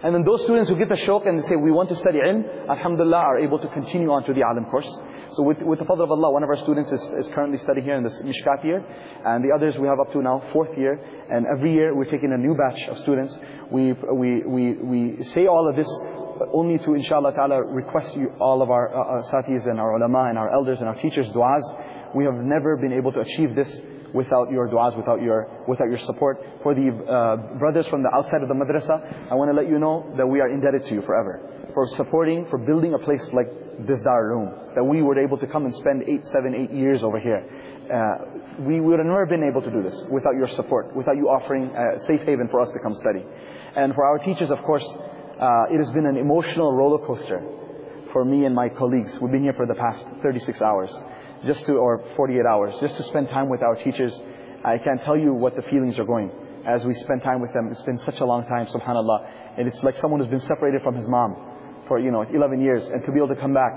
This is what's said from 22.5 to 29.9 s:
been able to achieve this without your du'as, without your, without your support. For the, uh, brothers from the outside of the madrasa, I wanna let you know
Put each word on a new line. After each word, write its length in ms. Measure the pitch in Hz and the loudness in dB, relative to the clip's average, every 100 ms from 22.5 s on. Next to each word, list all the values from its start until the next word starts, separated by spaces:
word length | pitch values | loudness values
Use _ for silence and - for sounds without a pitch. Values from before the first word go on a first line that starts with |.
| 151 147 147 | 0 2 0
been 160 | 135 | 0
able 180 | 127 131 | 0 0
to 100 | 131 | -2
achieve 340 | 113 - 156 117 | -4 0 0 2
this 200 | 139 - - - - | -2 -4 -16 -18 -6
without 380 | - 127 127 123 | -4 2 2 2
your 180 | 131 120 | 0 2
du'as, 260 | 117 120 113 | 2 2 0
without 260 | 110 113 | 0 0
your, 440 | 120 110 110 - - | 2 0 0 -8 -4
without 220 | 127 120 | 0 0
your 80 | 120 | -2
support. 420 | - - 143 135 - - | -4 0 0 0 -8 -4
For 100 | 147 | 0
the, 160 | 139 135 | 2 2
uh, 680 | 113 - 127 117 113 107 135 | 0 0 2 2 0 -2 -2
brothers 300 | 147 156 160 | 0 2 0
from 160 | 147 | 0
the 80 | 127 | 2
outside 300 | 127 143 160 | 2 2 0
of 40 | 135 | 0
the 60 | |
madrasa, 760 | 131 135 147 147 156 - - - | -2 0 -2 0 -2 -2 -14 -2
I 40 | 131 | 0
wanna 180 | 143 | 2
let 140 | 143 135 | 2 2
you 100 | 151 | 2
know 340 | 156 | 2